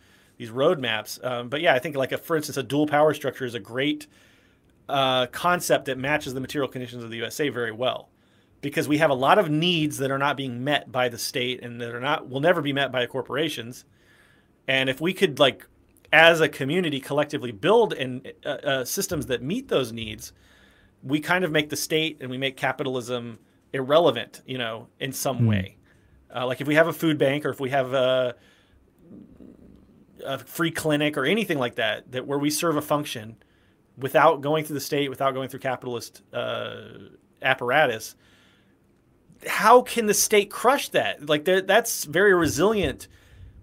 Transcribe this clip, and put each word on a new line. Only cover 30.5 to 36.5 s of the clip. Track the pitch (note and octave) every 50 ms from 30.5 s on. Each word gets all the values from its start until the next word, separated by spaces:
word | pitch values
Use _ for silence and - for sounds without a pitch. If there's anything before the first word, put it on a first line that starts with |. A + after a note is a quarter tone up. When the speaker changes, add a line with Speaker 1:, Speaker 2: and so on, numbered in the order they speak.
| - - E3+ D#3+
Speaker 1:
clinic | D#3+ - - D#3 D3 C#3+ D3+ D3 D3
or | C#3 C3
anything | D3 G3 A3+ G3+ F#3 E3 C#3
like | B2 A#2+ -
that, | B2 A2+ G#2+ G#2+ - - - B2
that | B2+ A#2+
where | B2 C#3 C#3+
we | C#3+ D3+
serve | D3 - F3 E3 D3
a | D3+
function | D3 - D3+ D3 C#3+ - - A#2 G#2+ A2+ A2+ - _ _ _ _ _ _ _ _ _ _ _
without | A#2+ C3+ B2+ - D3+ C#3+ D#3+ D#3 D3
going | C#3+ C#3+ D#3 D#3+ D3+
through | D#3+ D3+
the | C3+
state, | - - D#3 C#3+ C#3+ C3+
without | C3 - C#3 C3+ B2+
going | C3+ C3 B2
through | - B2+
capitalist, | - C3+ B2 B2 - B2+ A#2+ A2+ - - - - _ _
uh, | - A#2+ A#2+ A#2